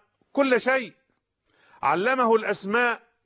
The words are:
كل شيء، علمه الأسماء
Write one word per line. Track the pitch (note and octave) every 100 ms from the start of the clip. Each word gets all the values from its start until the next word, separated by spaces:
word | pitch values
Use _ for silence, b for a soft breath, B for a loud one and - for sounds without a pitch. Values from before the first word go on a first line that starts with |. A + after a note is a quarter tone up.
| _ _ _
كل | - C4+ B3
شيء، | B3+ C4 A3 - _ _ _ _ _ b b b
علمه | C3 D#3+ A3 C4 A#3 A3+
الأسماء | G3+ G#3 F#3+ A3+ A#3+ A3+ _ _